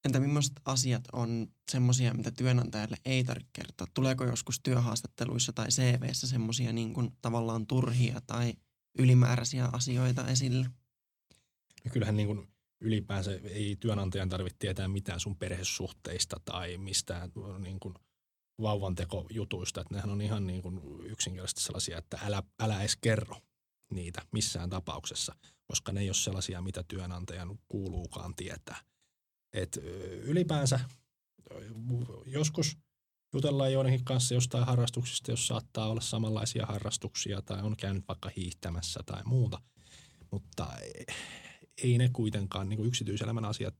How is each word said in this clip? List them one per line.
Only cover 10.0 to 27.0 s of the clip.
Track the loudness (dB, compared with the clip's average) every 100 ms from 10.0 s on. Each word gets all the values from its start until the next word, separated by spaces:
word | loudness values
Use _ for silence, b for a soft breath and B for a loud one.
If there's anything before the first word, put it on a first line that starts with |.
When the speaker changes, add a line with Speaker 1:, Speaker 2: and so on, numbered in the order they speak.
| 2 2 2
Speaker 1:
esille? | 2 4 2 2 -4 _ _ _ _ _ _ _ _ _ -12
Speaker 2:
No | -4
kyllähän | 0 2 2
niin | 2
kuin | -2 -8 _ _ _
ylipäänsä | 0 0 0 -2 -2 -4
ei | -6 -4 -4 0
työnantajan | 0 2 0 0 -2
tarvitse | -2 -4 -4
tietää | -4 -2 -2
mitään | -2 -4 -6
sun | -4 -4
perhesuhteista | -4 -4 -4 -4 -6 -8 -10 -4 -4 -4
tai | -6 -6 -6 -6
mistään | -2 -2 -2 -6 -6 -10 -10 -8
niin | -8 -8
kuin | -10 -14 _ _ _ _ _ -4
vauvantekojutuista. | 0 0 0 -2 -2 -4 -4 -6 -4 -4 -4 -6
Että | -6
nehän | -4 -2
on | 0
ihan | 0 0 -2
niin | -2
kuin | -4 -8 -10 -12
yksinkertaisesti | -12 -6 -4 -4 -6 -4
sellaisia, | -4 -2 -4 -6
että | -8 -6
älä, | -2 -2 -4 _
älä | 0 2
edes | 0 0
kerro | 2 2 -2 -12 _ _ _ _ _
niitä | -8 -6 -10 -4
missään | -2 0 -2 -4
tapauksessa, | -4 -6 -8 -8 -6 -6 -8 b b _
koska | -4 -2
ne | -2
ei | 0
ole |
sellaisia, | 0 0 -2 -4 -6
mitä | -6 -6 -8
työnantajan | -8